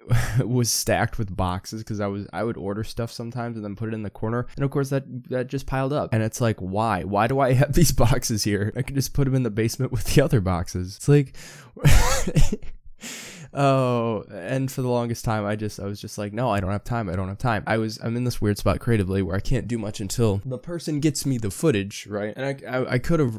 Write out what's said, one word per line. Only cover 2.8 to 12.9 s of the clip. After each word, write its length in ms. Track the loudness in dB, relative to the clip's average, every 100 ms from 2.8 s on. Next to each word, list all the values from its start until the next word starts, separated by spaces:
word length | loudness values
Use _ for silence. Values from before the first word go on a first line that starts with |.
stuff 260 | -6 -6 -8
sometimes 460 | -8 -10 -8 -8 -8
and 80 |
then 120 | -10 -8
put 120 | -6
it 60 |
in 80 | -6
the 80 | -8
corner. 360 | -6 -4 -2 -4 -2
And 40 | -2
of 40 |
course 200 | 0 0
that, 140 | -2 -4 -10 -6
that 160 | -4 -4
just 200 | -4 -4
piled 280 | -2 -2
up. 180 | -2 0
And 100 | 0
it's 160 | 0 0
like, 220 | 0 0
"Why? 440 | -2 -2 0 0
Why 220 | 0 2 2
do 140 | 2
I 140 | 4
have 180 | 4 4
<laughs> 80 | 4
these 120 | 4
boxes 520 | 6 4 4 0 -2
here? 280 | 0 0 0 -2
I 60 |
could 120 | -4
just 200 | -4 -2
put 120 | 0 2
'em 80 |
in 80 | 2
the 80 | 0
basement 400 | 0 0 0 -2
with 140 | -2
the 180 | 2 4
other 200 | 4 4
boxes." 540 | 2 0 -2 -6 -6 -4
It's 120 | 4
like, 260 | 4 4 -6 -18 -20 -20 2
<laughs> 800 | 10 10 10 4 2 6 6 6 -4 -10 -14